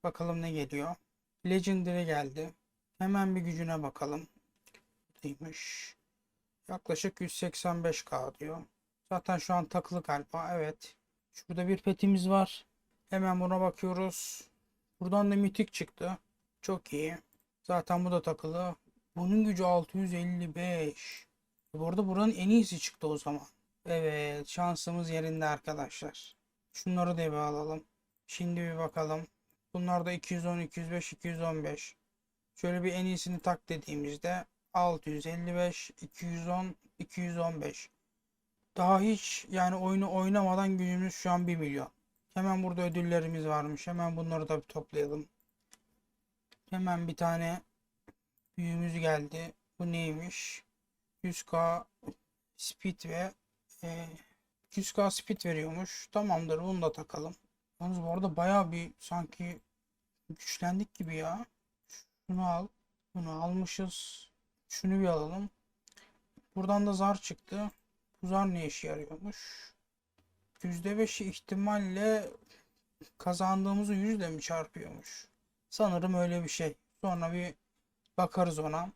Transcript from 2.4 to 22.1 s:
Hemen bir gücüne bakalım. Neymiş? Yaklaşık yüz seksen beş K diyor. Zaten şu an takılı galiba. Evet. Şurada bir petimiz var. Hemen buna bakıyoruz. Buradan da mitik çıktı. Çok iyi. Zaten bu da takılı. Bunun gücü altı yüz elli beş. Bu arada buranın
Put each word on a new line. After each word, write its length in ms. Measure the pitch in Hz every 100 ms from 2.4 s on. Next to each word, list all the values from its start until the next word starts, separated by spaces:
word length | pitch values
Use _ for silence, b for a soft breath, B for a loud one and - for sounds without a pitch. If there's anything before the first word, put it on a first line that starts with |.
| 160 - _ _ _ _
Hemen 380 | 190 196 196 185
bir 40 |
gücüne 420 | 170 165 170 160
bakalım. 440 | 165 - 147 151 160 _ _ _ _ - _ _ _ _
Neymiş? 720 | 147 139 160 156 - - - - _ _ _ _ _ _ -
Yaklaşık 520 | 185 - 165 196 -
yüz 120 | 175
seksen 520 | - 180 - 180 170
beş 180 | 170 156
K 320 | - 135 131
diyor. 280 | - 151 165 151 _ _ _ _
Zaten 300 | 180 - 180
şu 160 | -
an 100 | 180
takılı 380 | 156 180 - 180
galiba. 480 | 160 143 143 165 165
Evet. 440 | 175 151 156 - - _ _ _
Şurada 360 | - - 175 180
bir 100 | 190
petimiz 500 | - 190 196 196 180
var. 380 | 196 190 - - _ _ _ _
Hemen 300 | 190 190 185
buna 200 | 180 185
bakıyoruz. 880 | 185 - 190 180 190 - - - - _ _ _ _ _
Buradan 300 | 180 202 202
da 60 | 202
mitik 360 | 196 196 208
çıktı. 460 | - 165 _ 175 185 _ _ _ _
Çok 320 | - 180 -
iyi. 260 | 143 156 170 _ _ _ _
Zaten 420 | - 180 - 175
bu 60 | 180
da 120 | 175
takılı. 540 | 165 156 160 170 180 170 _ _ _ -
Bunun 280 | 180 208
gücü 200 | 214 185
altı 340 | 180 175 165 190
yüz 160 | 190
elli 400 | 175 175 180 175
beş. 720 | 156 180 175 151 147 - - - _ _ _ _
Bu 140 | 156 160
arada 200 | 185
buranın 260 | 196